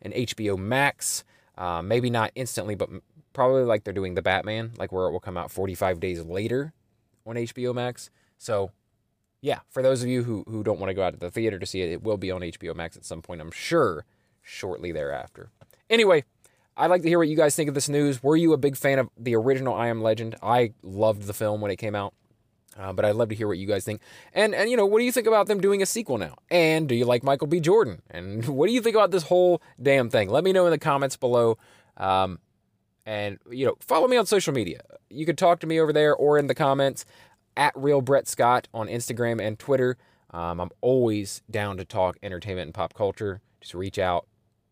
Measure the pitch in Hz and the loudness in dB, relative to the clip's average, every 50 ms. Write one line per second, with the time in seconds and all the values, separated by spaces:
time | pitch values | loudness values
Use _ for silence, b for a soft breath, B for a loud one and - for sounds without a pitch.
0 | b 101 - - 123 - - - 110 104 98 92 95 104 127 135 143 143 - - | b -8 -6 -4 -4 -4 -4 -4 -4 -2 -2 -2 -2 -2 0 0 0 0 -2 -4
1 | - - - - - b b b b b b - 90 87 87 82 85 98 113 123 | -6 -8 -6 -8 -10 b b b b b b -8 -4 -4 -4 -4 -2 0 0 0
2 | 123 123 120 117 110 - - 120 131 113 - 113 92 107 104 92 92 - 90 95 | 0 0 0 0 -2 -2 -2 -6 -8 -8 -6 -6 -6 -6 -6 -6 -6 -6 -8 -10
3 | - _ _ _ _ _ _ - 127 127 131 131 127 117 110 110 - 104 92 98 | -18 _ _ _ _ _ _ 0 2 4 4 4 4 2 0 0 -2 -4 -6 -4
4 | 95 92 90 95 - 95 95 95 - 104 110 110 113 113 117 - 95 95 - 92 | -4 -4 -4 -2 0 0 0 0 0 -4 -6 -6 -8 -8 -10 -10 -10 -6 -4 -2
5 | 92 85 76 92 - 101 90 87 85 - - - 95 95 90 - 98 95 92 82 | -2 -2 -2 -4 -6 -8 -8 -8 -8 -8 -8 -6 -6 -6 -4 -2 -2 -2 -2 -2
6 | 92 92 90 85 82 82 87 98 107 113 120 131 143 160 - _ _ _ _ _ | -4 -6 -6 -6 -8 -8 -6 -6 -4 -2 -4 -4 -4 -6 -10 _ _ _ _ _
7 | _ _ _ _ _ 110 113 120 117 117 - 127 123 123 120 123 120 123 123 - | _ _ _ _ _ -12 -8 -8 -8 -8 -8 -6 -6 -4 -4 -4 -4 -6 -8 -10
8 | - - _ _ _ _ _ _ - - 110 101 98 92 - _ _ _ _ _ | -14 -20 _ _ _ _ _ _ -6 -4 -2 -2 -2 -4 -8 _ _ _ _ _
9 | _ _ _ _ _ _ _ _ - 143 135 - - _ - 135 127 131 135 123 | _ _ _ _ _ _ _ _ -6 -4 -4 -6 -6 _ -4 0 2 2 2 2
10 | 123 123 127 123 117 120 110 95 - - 110 110 104 107 104 82 98 95 95 98 | 0 -2 -2 -2 -2 -2 -4 -6 -8 -8 -8 -6 -2 -2 -2 -2 -2 -4 -2 0
11 | 95 87 - - 87 87 - 117 113 110 101 87 95 - - 95 90 82 87 82 | -2 -2 -2 -4 -8 -8 -4 -2 -2 -2 -2 -4 -6 -6 -6 -4 -4 -4 -4 -4
12 | - 110 107 98 95 95 92 92 90 85 80 - - 85 78 82 85 82 - - | -4 -4 -4 -2 -4 -4 -6 -6 -6 -10 -10 -10 -10 -10 -10 -8 -10 -12 -12 -16
13 | - - 85 82 - - 90 82 78 82 - - - - 165 170 139 104 82 76 | -16 -14 -14 -14 -12 -12 -14 -12 -12 -14 -14 -12 -6 -2 0 2 2 2 0 -4
14 | - _ _ _ _ _ _ _ _ - - - - 95 80 55 80 90 80 78 | -10 _ _ _ _ _ _ _ _ -20 -16 -12 -10 -8 -8 -8 -8 -8 -6 -6
15 | 73 69 69 64 - - _ - - - _ _ _ _ b b b - 226 226 | -4 -4 -6 -8 -10 -12 _ -20 -20 -20 _ _ _ _ b b b 0 2 4
16 | 220 196 175 151 131 _ _ _ _ b b b b b b - 147 165 180 185 | 6 6 6 4 2 _ _ _ _ b b b b b b 0 2 4 4 4
17 | 170 160 170 175 165 151 156 156 156 147 143 - 156 147 139 143 131 147 143 147 | 4 4 4 4 4 4 4 4 4 4 4 2 0 -2 -2 -2 -2 -2 0 0
18 | 147 143 135 123 - 139 156 160 170 165 156 139 131 143 139 - - 139 139 135 | 2 0 0 0 2 4 4 6 6 4 4 4 2 0 0 0 0 2 2 2
19 | 123 - _ - 117 123 117 110 110 131 135 131 135 127 104 95 117 117 113 113 | 2 0 _ -8 -2 0 0 2 4 2 2 2 0 -2 -2 -2 -2 -2 -2 0
20 | 110 110 110 113 113 113 113 - - 101 120 123 123 110 - _ - 95 95 98 | 0 0 0 0 -2 -8 -10 -6 -2 2 2 4 2 2 -2 _ -16 -10 -4 0
21 | 110 110 107 104 101 101 104 - 110 104 107 107 104 101 95 - - 107 101 101 | 2 2 2 0 -4 -10 -6 -4 -2 -2 -2 -2 -4 -4 -6 -6 -6 -6 -6 -6
22 | 98 101 - _ _ _ _ _ _ _ _ _ _ _ - 101 95 95 92 98 | -6 -8 -10 _ _ _ _ _ _ _ _ _ _ _ -18 -14 -12 -8 -2 0
23 | 104 104 104 110 120 107 107 107 110 104 95 87 95 101 104 95 - 113 104 101 | 2 2 2 2 0 -2 -2 -4 -4 -4 -4 -4 -4 -4 -4 -4 -4 -6 -8 -10
24 | B B B B B B B 185 208 214 202 123 202 226 254 233 202 196 208 220 | B B B B B B B 0 0 0 0 0 0 0 2 2 2 4 4 2
25 | 240 247 240 262 214 226 220 214 196 - 214 196 175 196 202 196 190 - - 233 | 2 2 0 0 2 4 4 4 4 2 0 0 2 2 2 2 0 -2 -2 -4
26 | 220 - 127 110 90 76 65 - _ - 160 175 165 160 160 160 160 139 120 117 | -4 -4 -4 -4 -4 -6 -10 -12 _ 0 2 4 4 4 4 2 0 0 0 0
27 | 123 120 123 123 127 139 139 143 160 147 165 180 151 160 196 226 196 120 90 - | 2 2 2 2 2 0 0 0 0 0 0 0 2 4 4 4 4 2 -2 -10
28 | - - - 85 87 95 101 110 113 135 139 131 156 214 240 254 208 233 202 220 | -16 -16 -14 -14 -12 -10 -8 -6 -6 -4 0 0 2 2 2 2 2 2 4 4
29 | 202 185 190 185 151 - 180 180 180 180 175 156 b b b b 123 139 139 135 | 4 4 2 0 0 2 4 4 6 6 4 2 b b b b 0 2 4 4
30 | 123 113 - 117 104 92 107 147 175 190 190 185 180 170 160 147 - 160 143 139 | 2 2 2 0 2 2 2 0 2 2 4 4 4 4 2 2 0 0 0 0
31 | 139 131 - - - 120 123 120 117 113 113 - b b b b b b b - | 0 -2 -4 -2 -2 2 2 4 4 4 2 0 b b b b b b b -4
32 | 95 95 95 95 95 92 90 82 _ _ _ _ _ _ _ _ _ _ _ _ | 0 2 2 2 2 0 -2 -8 _ _ _ _ _ _ _ _ _ _ _ _
33 | _ 110 107 104 104 104 101 - _ - 123 127 135 120 - - - - 247 320 | _ -8 -6 -6 -6 -6 -8 -10 _ -12 -6 -2 0 0 0 -2 -2 -2 2 2
34 | - 247 254 240 208 - 214 196 - 165 139 127 101 87 67 60 - _ - - | 4 4 4 2 2 2 0 0 0 0 -2 -2 -2 -4 -6 -12 -14 _ -20 -20
35 | _ _ 104 135 156 165 156 - 185 170 175 170 - 160 160 160 160 151 151 151 | _ _ -12 -6 -4 -4 0 2 4 4 4 2 0 0 0 2 2 4 4 4
36 | 151 151 143 - 139 147 147 147 143 131 127 - 156 139 135 139 139 135 131 - | 4 4 4 4 4 4 4 4 2 2 0 0 2 2 2 2 2 0 0 -4
37 | - b b b b b b b b _ - - 143 147 - 135 135 147 147 139 | -10 b b b b b b b b _ -2 0 0 0 0 0 0 2 2 2
38 | 127 123 139 135 - - - - 123 120 123 123 - - - 113 110 - - 120 | 2 2 2 2 2 0 0 2 4 4 4 2 0 -4 -8 -10 -8 -6 -6 -6
39 | 117 - 123 110 120 117 117 110 98 107 107 - - - 139 131 127 127 123 - | -6 -6 -4 -2 -2 -2 -2 -2 -4 -4 -6 -6 -2 0 2 2 2 2 0 -4
40 | b b b b b b - 85 85 85 85 87 87 - - _ - 123 131 131 | b b b b b b -12 -8 -6 -6 -6 -6 -6 -8 -6 _ 0 2 4 4
41 | 123 113 107 104 101 98 - - - - 107 107 104 101 98 92 92 - - 104 | 4 2 2 0 -4 -6 -10 -14 -12 -8 -6 -6 -4 -4 -6 -8 -10 -6 -2 0
42 | 92 90 90 - - 101 92 87 - 107 95 92 85 76 80 - 85 82 - - | 0 0 -2 -4 -10 -12 -12 -10 -10 -8 -8 -8 -8 -8 -8 -6 -6 -6 -4 -4
43 | 110 98 98 - 110 101 92 98 - _ _ _ - - - 87 95 98 - 101 | -4 -4 -4 -4 -6 -8 -8 -8 -14 _ _ _ -20 -14 -10 -8 -8 -6 -4 -2
44 | 92 92 87 85 - _ _ _ _ _ _ _ _ _ | -2 0 0 -2 -4 _ _ _ _ _ _ _ _ _